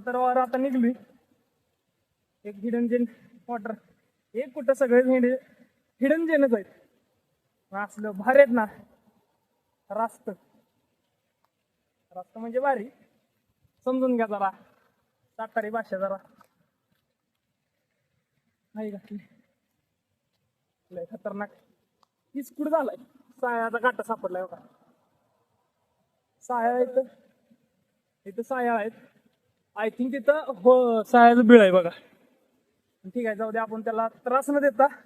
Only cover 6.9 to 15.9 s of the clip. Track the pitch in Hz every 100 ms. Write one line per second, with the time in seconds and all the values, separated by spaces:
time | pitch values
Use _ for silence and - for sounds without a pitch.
6.9 | _ _ _ _ _ _ _ _ 196 202
7.9 | 214 214 196 226 269 269 240 214 - -
8.9 | _ _ _ _ _ _ _ _ _ -
9.9 | 202 226 - - 185 _ _ _ _ _
10.9 | _ _ _ _ _ _ _ _ _ _
11.9 | _ _ 180 - 226 233 247 277 254 247
12.9 | - _ _ _ _ _ _ _ _ 254
13.9 | 262 262 240 220 202 196 - _ _ _
14.9 | _ _ _ _ - 220 226 214 226 214